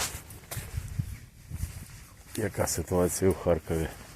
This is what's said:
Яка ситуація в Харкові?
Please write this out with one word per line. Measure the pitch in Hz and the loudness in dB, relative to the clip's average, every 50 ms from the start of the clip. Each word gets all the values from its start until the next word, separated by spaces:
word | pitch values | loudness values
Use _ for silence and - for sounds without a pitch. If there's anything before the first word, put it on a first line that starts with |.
| - - - - - - - - - - - - - - - - - - - - - - - - - - - - - - - - - - - - - - - - - - - - - - - | -4 -4 -4 -6 -12 -12 -16 -16 -12 -10 -8 -8 -8 -6 -6 -6 -6 -4 -4 -4 -4 -4 -4 -10 -12 -16 -18 -18 -16 -12 -10 -8 -8 -8 -8 -10 -12 -12 -14 -14 -16 -16 -20 -20 -16 -8 -4
Яка | - 110 98 - - 101 | -2 0 0 2 2 0
ситуація | - - - 80 - 92 90 90 87 - - 92 95 | 2 2 0 0 2 4 6 6 4 4 6 6 6
в | 87 | 6
Харкові? | - - 90 85 78 - - 85 80 80 78 - - - - - | 6 6 4 4 4 4 0 0 0 0 -2 -4 -8 -14 -16 -16